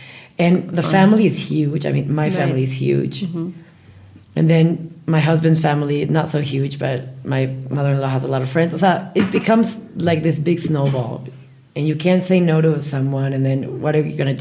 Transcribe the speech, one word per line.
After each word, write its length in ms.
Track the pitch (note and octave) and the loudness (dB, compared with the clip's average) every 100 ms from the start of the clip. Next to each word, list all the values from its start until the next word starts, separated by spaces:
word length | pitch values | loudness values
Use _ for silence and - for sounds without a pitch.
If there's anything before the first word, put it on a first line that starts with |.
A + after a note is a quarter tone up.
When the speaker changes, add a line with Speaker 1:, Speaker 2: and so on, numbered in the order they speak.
| - - - - | -20 -20 -10 0
Speaker 1:
And 300 | F3 F3+ - | 2 2 0
the 140 | E3+ | -4
Speaker 2:
Um, 60 | D#3 | 0
Speaker 1:
family 320 | F#3+ F#3+ A3 | 4 6 6
is 140 | F#3 - | 4 0
huge. 480 | - D3+ D3 D3+ C#3+ | -2 -2 0 -2 -2
I 60 | |
mean, 200 | C#3+ C#3+ | -2 0
my 100 | D3+ | -2
Speaker 2:
Right. 80 | D3+ | 0
Speaker 1:
family 280 | - C3+ C3 | 0 0 0
is 100 | C3 | -2
huge. 500 | - C3+ C#3 C3 - | -2 0 0 -2 -4
Speaker 2:
Mm-hmm. 280 | F3 E3+ F3 - - - - - - - - - | -8 -6 -8 -10 -18 -20 -20 -20 -20 -20 -8 0
Speaker 1:
And 140 | D#3+ | 4
then 420 | E3 E3 E3 - - - | 4 4 0 -8 -10 -2
my 140 | D#3+ | 0
husband's 400 | D3+ E3 D#3+ D#3+ | 2 2 4 2
family, 440 | D#3 D3 C#3+ D3 | 2 0 0 -2
not 240 | D3 D#3 D3+ | 0 0 0
so 120 | D3 | -2
huge, 360 | C#3 C3+ C#3 - | -2 -2 -4 -4
but 300 | C3+ C3 - - | -4 -4 -8 -12
my 240 | - C3+ C3+ C3 - | -4 -2 -2 -4 -6
mother-in-law 380 | C#3+ C#3+ C#3 C3+ | -2 0 0 0
has 140 | C3+ | -2
a 40 | C3+ | -2
lot 140 | C3+ | -2
of 80 | B2+ | -2
friends. 280 | E3 E3+ D#3+ | 0 0 2
So 280 | F#3+ E3 - | 2 2 -2
it 160 | - F#3+ | -2 0
becomes 500 | - - A3+ G#3+ - - - | 0 2 2 2 -4 -12 -4
like 260 | E3+ D#3 | 0 0
this 160 | D#3+ D3+ | 0 0
big 200 | D3+ E3+ | 0 -2
snowball. 680 | - D3+ C#3 C3 A#2 - - - - - _ | 0 0 0 0 -4 -8 -12 -18 -20 -20 _
And 140 | D3 D3+ | -4 -2
you 80 | D3+ | 0
can't 260 | F3+ F#3 | 2 2
say 160 | F#3 F#3 | 4 2
no 200 | E3+ D#3+ | 4 4
to 180 | D#3+ D3 | 4 2
someone, 500 | - C#3 C3+ C3+ C#3 | -2 -2 -2 -2 -2
and 140 | C3+ C3+ | 0 0
then 340 | C3+ B2 C3+ | 0 -4 -4
what 160 | D3+ D3+ | 0 0
are 60 | |
you 120 | D3+ D3+ | 0 -2
gonna 180 | C#3 C3 | -2 -2